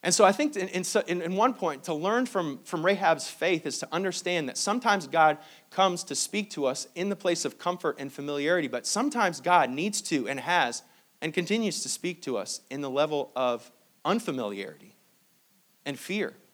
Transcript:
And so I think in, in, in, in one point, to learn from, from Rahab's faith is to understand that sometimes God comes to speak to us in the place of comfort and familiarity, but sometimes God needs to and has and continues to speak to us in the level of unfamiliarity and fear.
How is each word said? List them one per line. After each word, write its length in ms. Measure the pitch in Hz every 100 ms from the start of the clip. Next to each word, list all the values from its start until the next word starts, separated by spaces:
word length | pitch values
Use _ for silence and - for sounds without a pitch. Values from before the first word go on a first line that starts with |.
And 120 | 175
so 100 | 180
I 60 | 196
think 240 | 208 294
in, 140 | 247 190
in, 160 | 185 180 214 190
in, 140 | 175
in 120 | 170
one 180 | 185 240
point, 320 | 247 175 135
to 100 | 160
learn 320 | 151 180 233 254
from, 340 | 196 165 135
from 240 | - 175 175
Rahab's 420 | 202 190 160 -
faith 380 | - 165 170 151
is 120 | 135
to 80 | -
understand 580 | 165 190 165 185 175 139
that 80 | -
sometimes 520 | - 233 - 196 143
God 300 | 165 156 151 - - _
comes 340 | - 190 175
to 100 | -
speak 360 | 139 - 208 202
to 160 | - 135
us 200 | 131 -
in 140 | - 196
the 80 | 196
place 280 | 185 165
of 140 | 135 -
comfort 380 | 175 180 160 -
and 140 | 139
familiarity, 560 | - 143 143 143 175 139
but 180 | 123 -
sometimes 540 | 202 277 247 196 147
God 280 | 170 180 131
needs 320 | 131 196 208
to 260 | - 151 110
and 100 | 135
has 440 | 127 175 127 117 - _ _ _
and 140 | 160
continues 480 | 160 170 220 214 165
to 60 | -
speak 340 | - 180 170
to 140 | - 117
us 240 | 92 - _
in 120 | 131
the 80 | 143
level 420 | 135 151 151 -
of 340 | - 127 120 - _ _ _
unfamiliarity 920 | 151 220 226 131 107 101 95 - - _ _ _ _ _ _ _ _ _
and 140 | - 135
fear. 360 | - 202 156 - _